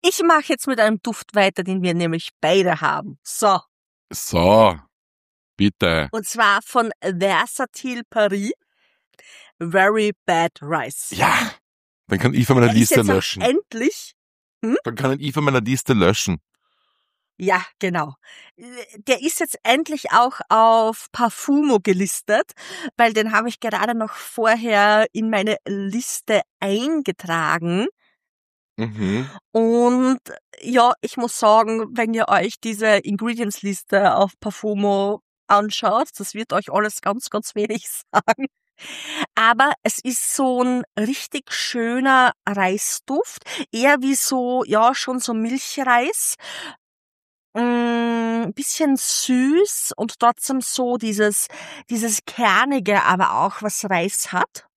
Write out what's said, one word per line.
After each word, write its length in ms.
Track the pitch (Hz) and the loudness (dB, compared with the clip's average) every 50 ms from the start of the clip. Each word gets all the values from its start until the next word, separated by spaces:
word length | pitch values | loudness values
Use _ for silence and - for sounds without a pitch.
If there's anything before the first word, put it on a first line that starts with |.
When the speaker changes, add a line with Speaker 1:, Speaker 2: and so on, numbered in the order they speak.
| - | 2
Speaker 1:
Ich 180 | 349 - - - | 0 0 2 2
mach 180 | 339 330 311 285 | 4 4 4 2
jetzt 240 | - 320 - - | 0 -4 -4 -2
mit 140 | - 262 226 | -4 0 2
einem 200 | 220 214 220 196 | 2 2 2 0
Duft 340 | _ 240 220 - - - - | _ -6 -8 -8 -12 -4 0
weiter, 260 | 208 196 196 185 - 185 | 2 2 2 2 -2 -6
den 180 | 185 190 190 | -4 -4 -2
wir 140 | 180 180 170 | -2 0 0
nämlich 360 | 175 175 165 160 165 - - _ _ | 0 0 -2 -2 -4 -6 -10 _ _
beide 400 | - 156 175 196 190 175 170 - | 0 2 2 4 4 2 0 0
haben. 380 | 156 147 143 151 - - 143 _ _ | 0 -2 -2 -2 -6 -12 -16 _ _
So. 380 | - - - 220 208 196 170 - _ _ _ _ _ _ _ _ _ - | -12 -6 0 2 2 2 2 -2 _ _ _ _ _ _ _ _ _ -12
Speaker 2:
So, 640 | - - - - 87 85 92 104 110 113 104 87 76 - _ _ _ _ _ _ _ _ _ _ _ _ _ _ | -12 -10 -4 0 2 4 6 8 8 6 6 4 0 -8 _ _ _ _ _ _ _ _ _ _ _ _ _ _
bitte. 520 | - 98 104 95 _ - 87 82 80 76 69 | 0 0 0 2 _ 2 2 2 2 0 -2
Speaker 1:
Und 160 | - - 208 | -4 -8 -8
zwar 340 | - - 226 226 202 202 202 | -8 -2 2 2 2 2 0
von 300 | - - - 254 226 226 - _ | -2 -2 0 0 0 0 -4 _
Versatil 1000 | - 190 190 175 185 196 190 160 208 240 - - 269 - _ - - 262 247 240 233 _ | -6 -6 -4 0 0 0 2 0 0 -2 -4 -8 -8 -8 _ -12 -10 -8 -8 -8 -10 _
Paris, 400 | - 226 214 202 190 202 196 220 - _ _ _ _ _ _ _ _ _ _ _ _ _ - - - - - _ _ _ | -2 0 0 0 0 -2 -4 -6 -8 _ _ _ _ _ _ _ _ _ _ _ _ _ -20 -20 -20 -20 -20 _ _ _
Very 520 | 170 170 165 190 190 202 214 220 214 208 196 _ _ | -8 -2 2 4 4 4 4 2 0 0 -2 _ _
Bad 320 | - 180 165 165 165 _ - | -2 0 2 0 0 _ -8
Rice. 500 | - 143 165 156 123 120 - - - - - | -8 -4 -4 -4 -4 -6 -10 -12 -12 -10 -4
Speaker 2:
Ja, 400 | - - - - - 233 214 - _ _ _ _ _ _ _ _ _ _ - | 0 0 2 2 0 -2 -4 -8 _ _ _ _ _ _ _ _ _ _ -4
dann 100 | 98 95 | -2 0
kann 160 | - 123 139 | 0 0 2
ich 120 | 127 120 - | 2 2 4
von 80 | 135 | 6
meiner 100 | 127 120 117 110 | 6 6 6 6
Speaker 1:
Der 20 | |
ist 60 | 110 117 - | 4 4 6
Speaker 2:
Liste 60 | - | 6
Speaker 1:
jetzt 140 | - 113 101 | 4 4 4
auch 40 | 95 | 2
Speaker 2:
löschen. 280 | 95 - - - - 196 | 2 0 -2 -6 -2 0
Speaker 1:
endlich, 720 | 240 269 349 415 _ - 226 233 302 440 - - - _ _ _ _ _ _ _ _ _ _ - | 0 0 0 -2 _ -8 -2 -2 -2 -2 -4 -16 -18 _ _ _ _ _ _ _ _ _ _ -4
hm? 120 | 220 - 508 - | -2 -2 -2 -2
Speaker 2:
Dann 140 | - 117 | -4 -6
kann 240 | - 135 131 135 139 | -2 -2 -2 -2 -2
ich 120 | 139 147 120 | -4 -4 -2
von 120 | 147 147 | 0 0
meiner 160 | 143 135 127 | 2 2 2
Liste 340 | 110 110 131 127 - - 135 | 0 0 -2 -2 2 2 4
löschen. 460 | 107 90 87 107 - - - 90 80 _ _ _ _ _ _ _ _ _ _ _ _ _ _ _ _ _ _ _ _ | 6 6 4 4 2 0 -2 -2 -4 _ _ _ _ _ _ _ _ _ _ _ _ _ _ _ _ _ _ _ _
Speaker 1:
Ja, 260 | 180 185 190 180 180 - _ _ | 0 2 2 2 0 -4 _ _
genau. 360 | - 185 175 175 151 147 135 _ _ - - - - - _ _ - 247 247 247 220 _ - 208 208 | -4 -4 -2 -2 -4 -6 -8 _ _ -20 -20 -20 -20 -20 _ _ -20 -18 -16 -18 -18 _ -20 -16 -2
Der 160 | - 254 226 240 | -2 -2 0 0
ist 160 | 330 - - | -4 -2 -2
jetzt 180 | 349 - - 294 _ | -4 -4 -4 -6 _
endlich 480 | 226 240 277 320 - 302 285 - - | 0 0 0 0 -4 -8 -8 -6 0
auch 300 | - - 240 254 254 - - _ | 2 2 2 2 0 -8 -2 _
auf 580 | - 220 226 226 226 226 220 220 226 - - - - | 4 6 6 6 6 4 4 0 -2 -6 -12 -14 -6
Parfumo 680 | - 247 226 - - - - 277 285 302 294 254 208 | -2 -2 -2 -2 -6 -2 0 2 2 4 4 2 2
gelistet, 720 | 180 208 185 180 196 185 - - - - 208 233 330 _ - _ - - - - - 285 _ | 4 2 0 2 0 -2 -4 -8 -2 0 0 0 0 _ -8 _ -18 -16 -14 -12 -12 -12 _
weil 160 | - 240 233 214 | 2 2 2 2
den 160 | 214 214 220 220 | 0 -2 2 0
habe 160 | 208 226 240 | 0 0 0
ich 120 | 220 - | -8 -6
gerade 340 | - 226 214 196 202 233 240 | -6 -4 -2 -2 -2 -2 -2
noch 200 | 226 220 214 - | -4 -4 -6 -8
vorher 920 | - - - - - 220 220 220 233 226 240 214 202 202 208 214 214 220 - _ | -14 -16 -14 -6 -2 2 2 2 2 0 0 2 4 4 6 6 4 4 2 _
in 180 | 220 220 226 | -4 -2 0
meine 260 | 220 202 190 214 214 - _ | 0 0 0 0 -2 -4 _
Liste 800 | - 196 196 196 196 196 233 247 - - - - - 220 202 - _ _ _ | -6 -6 -4 -4 -4 -4 -6 -6 -6 -10 -10 -4 0 0 0 0 _ _ _
eingetragen. 1300 | - 202 196 214 247 285 330 311 269 - 180 _ - 175 165 165 160 156 156 170 165 170 175 185 226 392 - _ _ _ _ _ _ _ _ _ _ _ _ _ _ _ _ | -4 -2 -2 -2 -2 -2 -2 -2 -2 -4 -6 _ -6 -4 -2 -2 0 0 -2 -2 0 0 0 0 0 -2 -6 _ _ _ _ _ _ _ _ _ _ _ _ _ _ _ _
Speaker 2:
Mhm. 520 | - 113 113 107 107 107 92 101 117 131 139 - - _ _ _ | -6 -6 -6 -4 -4 -2 0 0 -2 -2 -6 -10 -20 _ _ _
Speaker 1:
Und 680 | 220 226 226 233 240 240 240 247 254 254 254 262 254 _ - - - _ _ - - - | 0 2 4 4 4 4 4 4 4 2 2 0 -2 _ -14 -18 -18 _ _ -20 -14 -8
ja, 320 | - 247 254 240 247 - _ - | 2 4 6 6 6 4 _ -6
ich 160 | - - - | -10 -6 -6
muss 200 | 233 240 - - | -6 -6 -4 0
sagen, 500 | - 214 208 220 226 220 226 220 220 214 - | 2 4 4 4 4 2 -2 -4 -6 -6 -4
wenn 200 | 240 233 220 226 | -4 -4 -2 -2
ihr 140 | 226 226 - | -2 0 0
euch 300 | 202 190 175 196 - - | 0 0 0 -2 -6 -8
diese 260 | - 226 220 202 220 220 214 | -10 -10 -6 -2 2 2 2
Ingredients-Liste 1160 | 202 - - 202 196 220 233 240 233 240 202 208 - - 196 196 - - _ - 196 202 190 113 | 2 2 -2 -6 -4 -4 -4 -4 -4 -6 -6 -6 -6 -6 -6 -8 -8 -6 _ 0 2 4 4 4
auf 180 | - 196 190 - _ | 4 0 0 -2 _
Parfumo 800 | - 214 190 - - 214 208 202 202 202 202 196 196 202 208 208 _ _ _ _ _ _ | -10 -10 -10 -6 -6 -4 -2 0 0 0 0 0 0 -2 -4 -6 _ _ _ _ _ _
anschaut, 600 | 202 208 208 214 208 - - 185 196 233 294 - _ | 4 4 4 0 -6 -2 -2 0 2 0 0 -2 _
das 160 | - 202 - - | -14 -12 -12 -8
wird 220 | 202 226 _ - | -10 -8 _ -4
euch 180 | 185 202 - 135 | -4 -4 -2 -2
alles 300 | 190 208 214 - - - | -2 -2 -2 -4 -4 -4
ganz, 260 | 208 202 247 - - | -4 -4 -4 -6 -6
ganz 260 | - 208 - - - | -6 -6 -6 -6 -4
wenig 340 | 214 208 208 208 196 - - | -4 -4 -2 -4 -6 -6 -8
<laughs> 240 | - - - _ - | -12 -12 -14 _ -2
sagen. 320 | 196 - - 226 - 269 269 _ _ _ _ _ _ - - - - - - 311 311 302 - _ | -2 2 2 0 0 0 -10 _ _ _ _ _ _ -18 -16 -14 -14 -12 -10 -8 -8 -8 -4 _
Aber 400 | - 226 226 240 226 262 294 - - _ | 2 4 4 4 4 4 2 2 0 _
es 160 | 226 - - | -4 -4 -2
ist 360 | - 262 247 - - - - | -4 -4 -4 -4 -4 -4 -2
so 280 | - 277 254 254 247 247 | 0 0 2 2 2 0
ein 200 | 247 247 247 240 _ _ - | 0 0 -2 -4 _ _ -4
richtig 540 | 214 220 277 - - - - 294 - - - | -4 -4 -4 -6 -8 -8 -8 -10 -8 -6 -8
schöner 800 | - - - - 240 226 226 240 254 262 269 262 262 254 247 - _ _ - | -6 -6 -4 -4 -2 -2 -2 -2 0 2 4 4 6 4 4 2 _ _ -6
Reisduft, 920 | 208 196 196 185 190 208 - - - - _ - 269 302 - - - - _ - - - 311 _ | -2 0 0 0 0 -2 -4 -6 -6 -8 _ -4 -2 -2 -2 -4 -6 -18 _ -14 -10 -10 -10 _
eher 300 | - 226 240 277 285 277 | -6 2 4 4 4 4
wie 140 | 247 269 277 | 2 0 0
so, 500 | 254 - - 269 254 247 247 247 254 247 | 0 0 -2 -2 -2 -2 0 -2 -2 -2
ja, 300 | - 202 214 220 240 262 | 0 2 4 4 2 2
schon 260 | - - - 254 254 | 0 -4 -6 -6 -6
so 140 | - - 233 | -4 -4 -4
Milchreis. 1000 | 220 220 233 247 269 - - - - 269 254 240 240 247 311 440 - - - - _ - - - - - - - _ _ _ _ _ _ _ _ _ _ _ _ _ _ _ _ | -2 -2 -2 -4 -6 -6 -8 -6 -4 0 2 2 2 2 0 -4 -4 -4 -4 -6 _ -10 -16 -14 -14 -14 -16 -16 _ _ _ _ _ _ _ _ _ _ _ _ _ _ _ _
Mm, 1000 | 220 240 240 240 240 240 240 233 233 233 233 233 233 226 226 226 226 233 - 208 | -4 -2 0 0 0 0 0 0 0 -2 -2 -2 -2 -2 -2 -2 -2 -4 -4 -6
bisschen 420 | - 277 - - - 320 285 269 | -8 -8 -6 -2 0 2 2 2
süß 960 | 262 - - - - - - 254 247 254 269 294 349 403 403 - - - - - | 0 0 -2 -4 -4 0 0 0 2 2 2 4 2 2 2 0 -6 -6 -6 -6
und 220 | - 214 233 - _ | -6 -8 -8 -4 _
trotzdem 440 | - 233 240 - - - 269 262 247 | 2 2 2 2 -4 -4 -4 -4 -4
so 340 | - - - 254 247 240 | -4 -4 -4 -2 -2 -2
dieses, 520 | 247 214 220 214 202 214 208 202 - - - - - - - - - - _ | -2 -2 -4 0 0 0 0 0 -2 -6 -6 -10 -16 -18 -16 -18 -20 -10 _
dieses 300 | 240 226 220 233 214 - _ | -6 -4 -2 -2 -4 -4 _
Kernige, 800 | - - - 240 214 190 202 247 277 285 269 190 190 208 196 - | -10 -6 0 2 2 4 4 2 2 0 -2 0 2 2 2 4
aber 380 | - 180 185 185 - 95 117 135 | 2 2 2 2 0 0 0 -2
auch 180 | - - - | -2 -2 -4
was 300 | 208 214 - - - 202 | -6 -6 -6 -6 -4 -2
Reis 420 | 190 175 170 196 - - - - - | -2 0 0 -2 -4 -6 -6 -4 -2
hat. 340 | 180 - - _ - _ _ _ | -4 -4 -4 _ -20 _ _ _